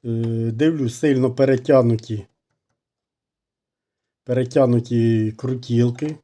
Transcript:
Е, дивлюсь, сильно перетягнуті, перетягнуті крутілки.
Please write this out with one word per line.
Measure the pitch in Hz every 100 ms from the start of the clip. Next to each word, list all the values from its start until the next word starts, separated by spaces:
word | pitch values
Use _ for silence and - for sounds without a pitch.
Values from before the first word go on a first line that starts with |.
Е, | 120 113 117 113 113
дивлюсь, | 113 156 160 123 120
сильно | 156 135 127
перетягнуті, | 123 135 131 - 135 120 110 - 107 - _ _ _ _ _ _ _ _ _ _ _ _ _ _ _ _ _ _ _
перетягнуті | - 123 127 147 127 120 117 117 113 113 110
крутілки. | 107 127 127 127 117 120 120 151 156